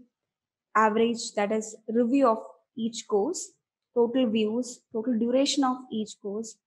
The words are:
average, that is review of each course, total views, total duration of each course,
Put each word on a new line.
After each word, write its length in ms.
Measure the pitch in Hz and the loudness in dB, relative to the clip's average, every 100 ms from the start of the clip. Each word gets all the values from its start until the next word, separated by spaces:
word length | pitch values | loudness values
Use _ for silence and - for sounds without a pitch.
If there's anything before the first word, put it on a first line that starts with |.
| - _ _ _ _ _ _ - | -8 _ _ _ _ _ _ 2
average, 560 | 220 214 233 226 - | 4 4 2 0 -6
that 160 | - 202 | -4 -2
is 260 | 220 214 - - | -2 -4 -10 -4
review 400 | 226 233 277 254 | 0 2 4 4
of 140 | 220 - - _ - | 2 -4 -18 _ -8
each 300 | 226 - - | -6 -6 -2
course, 440 | 208 233 - - _ _ _ _ | 0 0 -4 -10 _ _ _ _
total 340 | 240 233 262 247 | 0 2 2 2
views, 520 | 226 214 226 247 - _ | 2 0 -2 -4 -10 _
total 260 | 226 240 226 | -6 -2 0
duration 460 | 233 254 285 294 | 2 2 2 2
of 140 | 262 254 - | 0 -2 -6
each 200 | 220 208 - | -6 -6 -8
course, 380 | 208 208 226 - | -8 -8 -10 -16